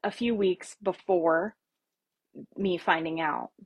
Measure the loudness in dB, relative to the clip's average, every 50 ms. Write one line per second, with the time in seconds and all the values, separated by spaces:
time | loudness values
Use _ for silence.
0 | -6 -6 -4 -2 -2 0 2 2 2 2 2 0 -6 -14 -18 -4 -4 -4 -4 -2
1 | 0 2 2 4 4 4 4 4 2 -2 -6 _ _ _ _ _ _ _ _ _
2 | _ _ _ _ _ _ _ -20 -20 -16 _ -4 -2 -2 -2 -2 0 0 0 0
3 | 0 -4 -4 -2 -2 -2 -2 -4 -6 -10 -14 _ -6